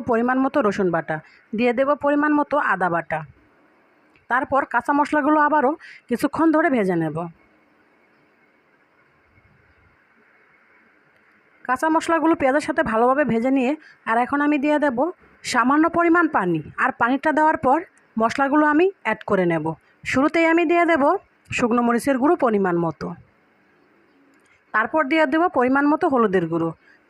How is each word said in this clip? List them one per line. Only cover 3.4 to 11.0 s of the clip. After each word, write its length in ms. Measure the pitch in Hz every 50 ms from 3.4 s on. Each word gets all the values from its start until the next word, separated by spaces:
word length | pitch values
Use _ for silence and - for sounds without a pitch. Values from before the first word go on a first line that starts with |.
| _ _ _ _ _ _ _ _ _ _ _ _ _ _ _ _ _ -
তারপর 320 | 233 262 285 - 277 269 285 - -
কাঁচা 200 | 240 - - 285
মশলাগুলো 440 | 285 294 - 302 302 262 302 311 302 294
আবারও 240 | 294 311 302 247 269 330 - - - - - _
কিছুক্ষণ 400 | - 240 - 294 277 - 277 320 330
ধরে 160 | 285 214 214 233
ভেজে 260 | 262 226 196 185 175
নেব। 220 | 165 160 156 156 165 175 170 - _ _ _ _ _ _ _ _ _ _ _ _ _ _ _ _ _ _ _ _ _ _ _ _ _ _ _ _ _ _ _ _ _ _ _ _ _ _ _ _ _ _ _ _ _ _ _ _ _ _ _ _ _ _ _ _ _ _ _ _ _ _ _ _ _ _ _ _ _ _ _ _ _